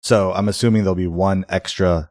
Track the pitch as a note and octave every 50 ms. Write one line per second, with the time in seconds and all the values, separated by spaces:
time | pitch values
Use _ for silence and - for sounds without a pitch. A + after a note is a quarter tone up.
0 | _ - A#2+ G#2+ G2 F#2 F2+ F#2+ G2+ G#2 G2+ - - A#2+ A2 G#2+ G#2 F#2+ F#2+ F2+
1 | F#2 F2 E2 F2 F#2+ G2 G2 F#2+ F#2 - - F#2+ - - - - G2 F2+ F2 E2
2 | E2 -